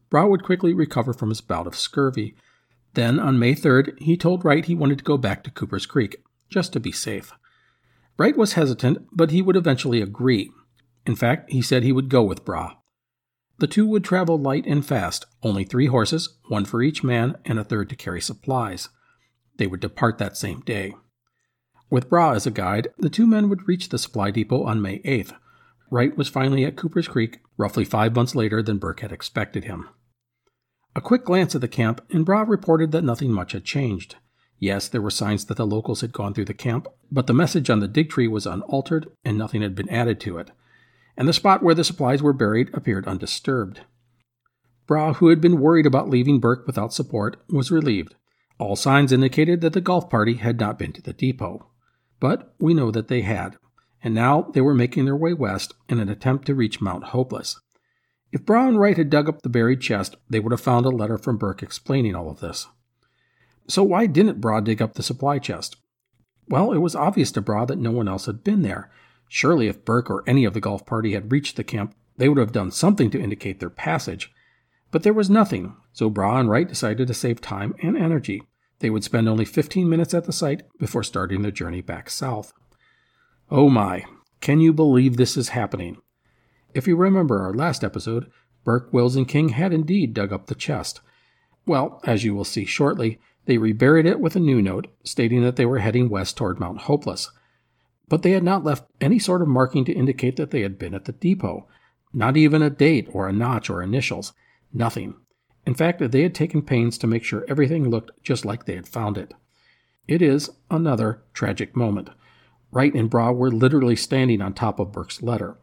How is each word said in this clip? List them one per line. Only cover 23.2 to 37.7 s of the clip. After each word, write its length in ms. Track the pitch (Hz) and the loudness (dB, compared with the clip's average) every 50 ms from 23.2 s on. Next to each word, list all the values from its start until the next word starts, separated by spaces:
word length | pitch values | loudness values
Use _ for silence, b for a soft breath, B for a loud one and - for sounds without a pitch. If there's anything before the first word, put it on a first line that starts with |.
| 233 233 | 4 4
men 220 | 220 214 208 202 | 4 4 4 2
would 180 | 202 185 185 - | 0 -2 -2 -2
reach 220 | 180 180 180 - | -4 -2 -4 -6
the 80 | - 120 | -6 -6
supply 340 | - - - 113 101 101 | -6 -6 -4 -4 -2 -2
depot 320 | 101 113 107 - 123 131 - | 0 -2 -2 0 0 -2 0
on 180 | 117 110 110 | 0 -2 -2
May 200 | 104 95 95 98 - | -2 -4 -6 -8 -4
eighth. 300 | 127 139 117 95 - - - b b b b b b b b b b | -4 -2 -2 -4 -6 -12 -20 b b b b b b b b b b
Wright 260 | - 120 123 147 - | 0 0 0 0 0
was 140 | - 143 - | -2 -4 -4
finally 340 | - 135 135 135 139 135 131 | -2 -2 0 0 2 2 0
at 140 | 151 156 - | -2 -2 -6
Cooper's 300 | - 165 - 180 165 - | -8 -4 -2 -2 -4 -2
Creek, 320 | - 131 113 113 - - _ _ _ - | -2 -2 -2 -2 -4 -10 _ _ _ -4
roughly 260 | 104 101 - - 104 | -4 -2 -2 -2 -2
five 320 | - - 110 107 113 117 | 0 0 2 2 2 2
months 200 | 123 120 123 - | 2 0 0 0
later 260 | 139 110 107 104 110 | -2 -2 0 0 -2
than 160 | 110 107 107 98 | -2 -2 -2 -4
Burke 220 | 95 85 - - | -4 -6 -10 -8
had 120 | - 104 | -10 -14
expected 540 | 98 - - - - - 104 - - 110 90 | -12 -12 -12 -10 -6 -6 -6 -6 -6 -10 -10
him. 240 | - 95 85 78 - _ _ _ _ _ _ _ _ _ _ _ _ _ _ _ _ _ _ _ _ - | -10 -12 -14 -14 -18 _ _ _ _ _ _ _ _ _ _ _ _ _ _ _ _ _ _ _ _ -10
A 60 | - | -8
quick 240 | - - 240 254 254 | 0 2 2 2 2
glance 300 | - 180 185 185 - - | 2 2 2 2 2 -2
at 60 | 147 | -4
the 60 | 123 117 | -4 -4
camp, 340 | - - 117 110 117 - - - | -2 0 0 0 0 -4 -8 -4
and 140 | - 165 160 | -2 0 2
Bra 160 | 165 196 214 | 2 2 2
reported 500 | 220 214 214 - - - 160 160 160 160 | 2 0 0 0 2 2 2 2 2 2
that 120 | 151 160 175 | 0 0 0
nothing 280 | 135 117 113 143 131 | 0 -2 -2 -2 -2
much 220 | 113 98 90 - - | -2 -2 -2 -6 -10
had 120 | 98 92 | -12 -8
changed. 500 | - - 139 139 120 101 90 - - - _ _ _ _ _ _ _ _ - | -6 -4 -2 -2 -2 -4 -6 -8 -12 -20 _ _ _ _ _ _ _ _ -4
Yes, 280 | - 98 98 98 - - | -4 -2 -2 -2 -4 -4
there 140 | - 123 | -6 -4
were 80 | 101 104 | -4 -4
signs 360 | 95 - 113 104 104 98 - | -4 -4 -2 -2 -2 -2 -4
that 120 | - 107 - | -6 -6 -4
the 80 | 117 | -2
locals 360 | 104 104 107 110 - 117 - | -2 -2 -2 -2 -4 -6 -4
had 120 | - 117 - | -6 -8 -8
gone 200 | - 107 101 101 | -6 -8 -6 -4
through 120 | 113 101 | -6 -6
the 80 | - - | -6 -6
camp, 340 | - - 131 113 127 - - - _ _ - | -8 -4 -4 -4 -4 -4 -8 -16 _ _ -4
but 160 | - 135 127 - | -2 0 2 4
the 60 | 120 | 4
message 360 | 127 175 156 - 165 135 | 4 4 4 2 0 2
on 100 | - | 2